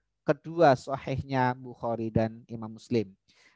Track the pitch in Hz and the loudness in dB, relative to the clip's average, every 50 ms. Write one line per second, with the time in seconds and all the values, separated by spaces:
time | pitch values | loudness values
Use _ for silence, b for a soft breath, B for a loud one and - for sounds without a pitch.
0 | _ _ _ _ _ - 151 139 _ 156 165 170 170 147 131 - - - 135 131 | _ _ _ _ _ -2 -2 -2 _ -8 2 4 6 6 6 4 0 -6 -8 -6
1 | - 151 135 131 135 139 135 131 127 127 123 131 127 123 120 - - 117 113 110 | -6 -6 -6 -6 -4 -2 0 2 2 2 0 -4 -8 -14 -12 -8 -4 -4 -4 -2
2 | 113 113 110 117 113 110 113 117 123 - 117 113 110 110 113 110 - - 123 117 | -4 0 2 2 0 0 -2 -8 -14 -14 -12 -12 -12 -12 -14 -16 -6 0 0 0
3 | 104 95 95 _ _ b b b b b b | 0 -2 -8 _ _ b b b b b b